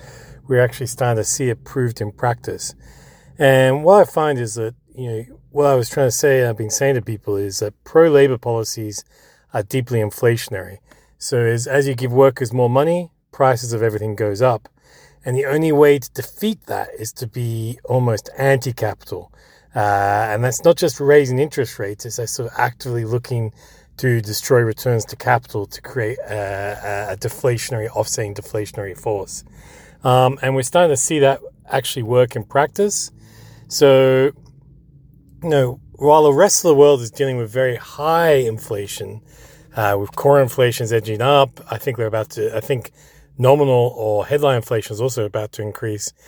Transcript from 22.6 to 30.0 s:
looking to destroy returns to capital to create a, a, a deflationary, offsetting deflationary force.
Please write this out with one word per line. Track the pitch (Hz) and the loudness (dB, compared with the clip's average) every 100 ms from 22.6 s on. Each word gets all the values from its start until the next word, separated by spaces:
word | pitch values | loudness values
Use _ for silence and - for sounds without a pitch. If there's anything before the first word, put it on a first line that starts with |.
| 123 - 127 120 | -4 -4 -8 -6
looking | 110 120 - 120 110 - - - _ - | -4 -6 -4 -6 -6 -10 -20 -20 _ -4
to | 131 120 | 0 0
destroy | 107 104 - 127 | -2 -6 2 2
returns | 117 107 127 117 | 2 -2 -2 -2
to | - | -4
capital | - 123 123 - 107 98 | -6 0 0 -2 -10 -10
to | - | -14
create | - 127 107 101 - | -10 -6 -6 -6 -8
a, | 104 98 98 101 104 104 101 104 | -8 -6 -8 -8 -10 -8 -6 -6
a, | |
a | 95 | -8
deflationary, | 117 - 131 117 - 117 107 | -10 -4 -2 -2 -4 -6 -6
offsetting | 110 110 - 104 | -6 -6 -4 -8
deflationary | 101 - 107 104 - 98 87 | -8 -8 -8 -8 -10 -12 -10
force. | 117 101 92 - - - - - - _ | -6 -6 -8 -16 -18 -20 -20 -20 -20 _